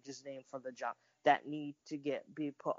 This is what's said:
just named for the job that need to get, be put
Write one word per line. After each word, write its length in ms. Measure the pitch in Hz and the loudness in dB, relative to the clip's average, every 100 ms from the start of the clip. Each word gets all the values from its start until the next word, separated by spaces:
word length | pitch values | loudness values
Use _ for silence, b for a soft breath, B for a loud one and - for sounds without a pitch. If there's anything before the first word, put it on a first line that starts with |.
just 220 | 131 131 139 | -8 -10 -10
named 160 | 135 131 | -10 -8
for 80 | 139 | -8
the 140 | 127 | -8
job 240 | 123 120 - _ _ | -4 -4 -4 _ _
that 220 | - 139 - | 6 6 4
need 300 | 151 147 139 - | -4 -4 -8 -6
to 100 | 151 | -4
get, 380 | 143 135 - | 0 0 -2
be 160 | 143 151 | -4 -2
put 240 | 139 - | -2 -4